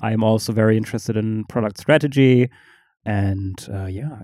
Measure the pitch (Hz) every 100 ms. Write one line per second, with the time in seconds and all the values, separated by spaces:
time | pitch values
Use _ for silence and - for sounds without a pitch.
0 | 110 110 110 110 - 110 110 110 107 113
1 | - 110 110 107 104 120 107 98 - 151
2 | 143 139 131 127 127 _ _ _ _ _
3 | 113 104 98 95 95 92 - 98 95 95
4 | 147 113